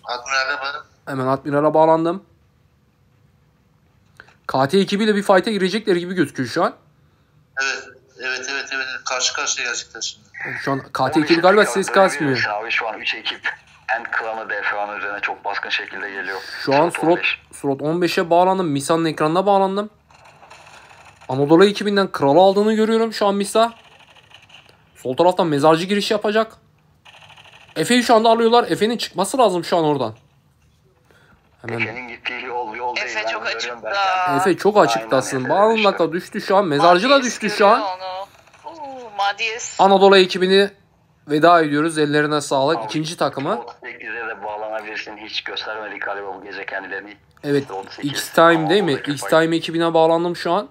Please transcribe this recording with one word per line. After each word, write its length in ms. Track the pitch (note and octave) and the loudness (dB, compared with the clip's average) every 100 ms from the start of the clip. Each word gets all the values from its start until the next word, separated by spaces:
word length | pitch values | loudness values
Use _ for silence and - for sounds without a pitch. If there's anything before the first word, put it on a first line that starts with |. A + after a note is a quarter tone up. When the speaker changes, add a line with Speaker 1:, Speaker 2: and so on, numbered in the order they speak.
Speaker 1:
Admiral'e 560 | - B2 C3 C3+ C3+ C#3+ | -8 -10 -4 -2 -2 -4
bak. 260 | C#3 C#3+ - _ - | -6 -10 -16 _ -10
Speaker 2:
Hemen 220 | C3+ C3 | -4 -2
Admiral'a 460 | C3+ D#3 C#3+ D3+ | -2 -2 0 2
bağlandım. 500 | D#3 D#3+ D#3+ E3 F#3+ _ _ _ _ _ _ _ _ _ _ _ _ _ _ _ _ _ _ _ _ - _ - | 4 4 4 2 -4 _ _ _ _ _ _ _ _ _ _ _ _ _ _ _ _ _ _ _ _ -20 _ -6
K 200 | C3+ C3+ | -2 2
T 120 | G3 | 2
ekibiyle 360 | F#3+ G3 A3 G#3 | 2 0 0 0
bir 80 | |
fight'e 280 | G3 F#3+ F#3 | 4 2 2
girecekler 440 | G#3 F#3 G#3+ G#3+ F3 | -2 -2 -2 0 -2
gibi 180 | F3 | -2
gözüküyor 360 | F#3 C#3 - A#2+ | -4 -4 -4 -6
şu 140 | D#3+ | -2
an. 120 | G3+ - _ _ _ _ _ _ _ - | -2 -4 _ _ _ _ _ _ _ -6
Speaker 1:
Evet, 200 | C3+ C3 - - _ - | -4 -6 -12 -20 _ -12
evet, 280 | B2+ B2+ C3 | -8 -8 -8
evet, 180 | C#3 B2+ | -10 -8
evet. 120 | C3+ C3 B2+ - | -8 -8 -10 -6
Karşı 280 | B2+ B2+ | -4 -4
karşıya 320 | - C#3 - B2 | -4 -6 -4 -6
gelecekler 340 | A#2 - A2+ | -6 -10 -10
şimdi. 240 | A2 - _ - - | -12 -12 _ -14 -12
Speaker 2:
Evet, 80 | A#2+ | -8
şu 100 | - | -4
an 80 | C3+ - | -4 -6
K 180 | - C3 | -4 0
T 80 | D#3+ | 0
Speaker 3:
On 40 | |
beş 80 | D3 | 2
Speaker 2:
ekibi 100 | E3 | 4
galiba 200 | F3+ G#3 | 6 4
Speaker 3:
tekrar 120 | G3 | 4
Speaker 2:
ses 140 | G3 F#3 | 0 0
kasmıyor. 440 | G3 F#3+ - D3 | 2 2 2 -2
Speaker 3:
dönebilirsin 180 | B2 G#2+ | -2 -2
abi. 220 | G#2 A2+ | -4 -4
Şu 160 | A2+ A2+ | -4 -6
an 100 | G2+ | -6
üç 160 | - A2+ | -8 -6
ekip 340 | G#2+ F2+ - - _ - - A#2 | -8 -6 -8 -10 _ -18 -6 -6
en 60 | |
klanı 460 | A#2 - A2+ A2 G#2+ | -4 -6 -6 -8 -6
D 120 | G#2 | -6
F 160 | G2 G#2 | -4 -6
A'nın 200 | G#2 G#2 | -6 -6
üzerine 200 | G2+ G2+ | -8 -8
çok 240 | G2+ F#2+ G2+ | -8 -8 -8
baskın 240 | G2 G#2 | -8 -6
şekilde 400 | - G2+ G2 G2+ | -8 -8 -10 -10
geliyor. 280 | G2 F#2 F#2+ - - | -10 -10 -10 -12 -8
Speaker 2:
Şu 140 | - C3+ | 0 2
an 140 | E3 | 2
Speaker 3:
Slot 40 | - | 0
Speaker 2:
slot, 40 | D#3+ | 0
Speaker 3:
on 80 | F3 | 2
beş. 220 | - - _ | 0 -8 _
Speaker 2:
slot 300 | - C#3+ C3+ | -8 -4 -4
on 200 | D3 E3+ | -2 -2
beşe 280 | F3 F#3+ F3 | 0 0 2
bağlandım. 380 | E3+ F3+ F#3+ F3 | 4 4 2 0
Misa'nın 380 | C#3 C3+ E3 E3 | -2 0 0 0
ekranına 400 | D3+ D#3 E3+ G3 | 0 0 0 2
bağlandım. 440 | G3 F#3+ G3 G#3+ _ _ _ - _ - - - - - - - _ - | 2 2 -2 -6 _ _ _ -20 _ -20 -20 -20 -20 -20 -20 -20 _ -8
Anadolu 360 | C3 C#3+ E3 G3+ | -2 4 6 6
ekibinden 460 | G3+ G#3 G3+ F#3+ | 4 0 0 0
kralı 280 | - C#3 D3+ | 0 2 6
aldığını 340 | F#3+ G3 G#3+ | 6 4 2
görüyorum 400 | A3 A3 A3+ A3+ | 2 2 2 0
şu 120 | A3 G#3 | 0 0
an 80 | G3+ | 0
Misa. 380 | G3 A3 A3+ A3+ - _ _ _ _ - _ - _ _ _ _ | 0 0 0 -2 -20 _ _ _ _ -20 _ -20 _ _ _ _
Sol 220 | B2 C3 | -6 2
taraftan 300 | F3 F3+ F3 | 2 4 0
mezarcı 380 | C#3+ D#3 D#3+ F3+ | 4 4 4 2
giriş 260 | G3+ G3 | -2 0
yapacak. 420 | G#3+ G#3+ G#3+ A3 - _ _ _ _ - - - - - - - - | -2 0 -2 -2 -8 _ _ _ _ -20 -20 -20 -20 -20 -20 -14 -6
Efe'yi 280 | D#3+ B3 | 2 2
şu 120 | A#3 A3+ | 6 6
anda 140 | A3+ | 6
alıyorlar. 340 | A3+ A3+ A#3+ A#3 | 4 6 4 2
Efe'nin 260 | E3 G#3+ A3+ | 0 0 -2
çıkması 400 | - - G3 C#4 | -6 -4 -2 2
lazım 260 | A3+ F3+ | 2 2
şu 140 | D#3+ F3+ | 0 0
an 60 | |
oradan. 320 | D#3 C#3+ A#2 A2+ _ _ _ _ _ _ _ _ _ _ _ _ _ _ | 2 0 -2 -8 _ _ _ _ _ _ _ _ _ _ _ _ _ _
Hemen. 180 | - A#2 | -10 -6
Speaker 3:
Efe'nin 260 | A#2 A#2 B2 | -6 -8 -14
gittiği 360 | A#2 - B2 B2 | -12 -10 -10 -8
yol, 300 | A#2+ A#2 A2+ | -8 -8 -6
yol 200 | B2 - | -6 -6
değil. 120 | G#3 | -6
Speaker 4:
Efe 120 | A3 A3 | -6 -6
Speaker 3:
Ben 60 | |
Speaker 4:
çok 120 | A3 A3 | -6 -6
Speaker 3:
görüyorum 320 | A3 A#3 A#3+ G#3+ | -6 -8 -8 -6
Speaker 4:
açıkta. 400 | G3+ F#3+ F#3 F3+ | -2 0 0 0
Speaker 3:
belki. 140 | F3 F#3+ | 0 0
Speaker 2:
Efe 80 | F3 | 0
çok 200 | G3 G#3 | 2 4
açıktasın. 600 | D#3 A2+ A2+ C3 B2+ C3+ | 4 2 0 -2 -2 -6
Speaker 3:
Aynen, 80 | B2+ | -2
Efe 40 | E3+ | 2
Speaker 2:
Bağımlılıkla 560 | G#3+ A3 G3+ F#3 D#3+ | 4 4 0 2 -2
Speaker 3:
düştü. 200 | E3 - | -2 -8
Speaker 2:
düştü 140 | G#3+ - | -10 0
şu 80 | G3 | 2
an. 80 | F#3+ | 2
Mezarcı 440 | C#3+ E3+ F3+ B3 | 4 6 6 6
da 40 | C#4 | 2
Speaker 4:
Maddesi 240 | B3+ - | 2 -4
Speaker 2:
düştü 160 | G#3+ - | -6 2
şu 100 | G3+ | 4
an. 120 | A#3+ | 4
Speaker 4:
görüyor 180 | G3+ F#3 | 0 -6
onu. 300 | F#3 F#3 G3 _ _ _ - E4 | -10 -10 -12 _ _ _ -20 -16
Oo, 300 | C#4 C4 A#3 G3+ | -14 -14 -14 -2
Maddesi. 640 | G3 G3+ A3+ A3+ - - | -2 -2 -4 -6 -10 4
Speaker 2:
Anadolu 340 | F#3+ G3 G3 G3 | 6 8 8 6
ekibini 520 | F#3+ F#3+ F#3 G3 G3+ _ _ _ _ _ - | 4 2 2 2 2 _ _ _ _ _ -4
veda 340 | D3+ E3 F3 | 4 6 6
ediyoruz. 360 | D#3 C#3+ E3 D#3 | 4 0 -2 -2
Ellerine 440 | D3 D3 D3 D3+ | 0 0 0 -2
sağlık. 360 | C#3+ C#3 C3+ E3+ | -2 0 0 -2
Speaker 3:
Abi, 80 | - | -4
Speaker 2:
İkinci 320 | D#3 D#3 E3+ | -6 -6 -4
takımı. 380 | D3+ - D3 A3+ | -4 -4 -6 -6
Speaker 3:
Slot 200 | - - | -8 -16
sekize 300 | - - A2+ A2+ A2+ | -18 -16 -12 -10 -10
de 160 | G#2+ | -10
bağlanabilirsin. 760 | G#2 G#2 G#2+ A2 G#2+ G#2+ A2 G#2+ | -10 -10 -8 -10 -10 -12 -12 -16
Hiç 260 | G#2+ - | -10 -10
göstermedik 580 | - G2+ - G#2+ G#2 G2 | -8 -10 -10 -10 -10 -10
galiba 340 | - G2+ G2+ F#2+ | -8 -8 -10 -12
bu 80 | |
gece 220 | G2 G2 F#2+ | -14 -14 -10
kendilerini. 520 | F#2+ F#2+ F#2+ G2+ G#2 _ _ | -10 -10 -12 -12 -20 _ _
Speaker 2:
Evet, 240 | D3 C#3+ - | -2 -2 -2
Speaker 3:
Slot 260 | G2 G2 | -12 -12
sekiz. 180 | - C#3+ | -10 -8
Speaker 2:
X-Time 580 | C3 - - E3 E3 D#3 | -6 -2 4 4 4 2
değil 140 | G3 | 0
mi? 80 | F3 | 0
Speaker 3:
Anadolu 80 | C3 | -2
ekibi 160 | - C#3+ | -4 -8
Speaker 2:
X-Time 400 | - D#3+ E3 E3 | 0 2 2 -2
ekibine 380 | D#3+ E3 E3+ | -4 -4 0
bağlandım 420 | E3 D#3+ E3 F3 F3 | 4 4 2 0 -4
şu 160 | F3 | -2
an. 180 | F3+ B3+ | -2 -2